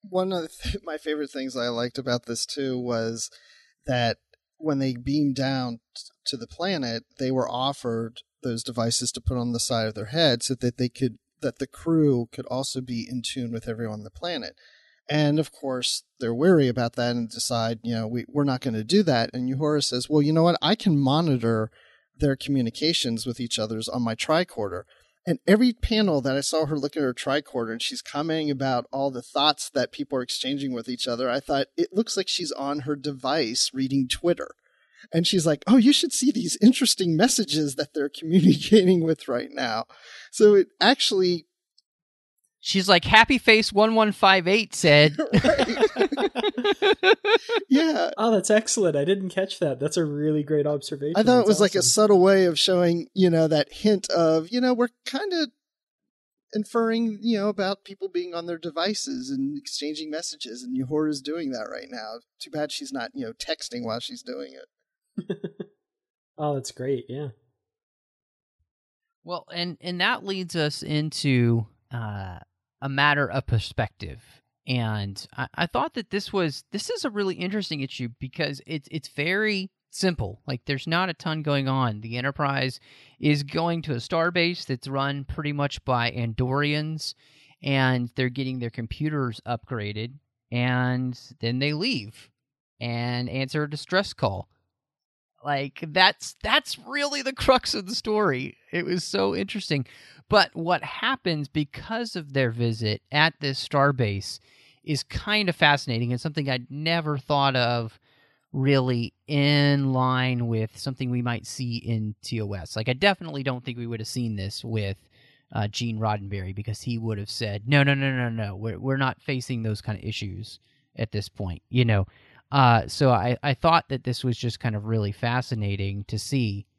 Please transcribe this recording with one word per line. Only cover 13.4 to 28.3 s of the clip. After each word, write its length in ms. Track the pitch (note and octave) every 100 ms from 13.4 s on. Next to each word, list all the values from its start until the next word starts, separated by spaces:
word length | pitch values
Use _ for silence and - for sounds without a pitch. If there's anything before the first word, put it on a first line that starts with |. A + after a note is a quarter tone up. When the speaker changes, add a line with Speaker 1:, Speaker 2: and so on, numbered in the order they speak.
| A#2+
Speaker 1:
with 160 | A2+ A#2+
everyone 320 | A2+ A#2 G#2+
on 40 |
the 60 | G#2
planet. 460 | - F3 E3 F#2+ - - _ _ _ -
And 280 | D3+ D3 D3+
of 120 | D3+
course, 520 | - C#3 B2+ A#2+ - _ _
they're 140 | A#2
wary 340 | A#2 E3+ F3 C3
about 240 | A#2 A#2 -
that 200 | A#2+ A#2+
and 140 | A#2
decide, 480 | B2 - A#2 A2+ A2+
you 120 | A#2
know, 120 | A2+ A2
"We, 200 | A#2+ -
we're 160 | D3
not 160 | C#3+ B2+
gonna 240 | C3+ A2
do 180 | A2 G3
that." 260 | F3 B2 A#2
And 160 | B2+ B2+
Uhura 320 | C3+ D3+ D3+
says, 280 | C#3 B2 -
"Well, 100 | D3+
you 140 | D3
know 80 | D#3+
what? 160 | E3+ F3
I 140 | D#3
can 240 | G#3+ G3+ D3
monitor 720 | C3+ D3 E3+ B2+ A2+ A2 A2 _ _ _ _
their 220 | _ D3 C3+
communications 880 | - C#3 A#2 - D3+ E3 B2+ A#2
with 160 | B2 A#2+
each 180 | A#2+ -
other's 300 | G#2+ A2 A2+
on 140 | B2
my 120 | A#2
tricorder." 680 | A2+ - D#3+ F3+ - G2+ F2+ - _ _ _ -
And 120 | E3+ -
every 260 | G3 B3
panel 480 | A3+ - A3 G3+ D3+
that 160 | C3 C3+
I 60 |
saw 240 | C3+ D#3+ D3+
her 120 | D3+
look 160 | C#3+
at 80 | D#3+
her 120 | C3+
tricorder 580 | B2 - C3+ - B2+ A2+
and 80 | A2+
she's 220 | - B3
commenting 480 | - C#3+ D#3+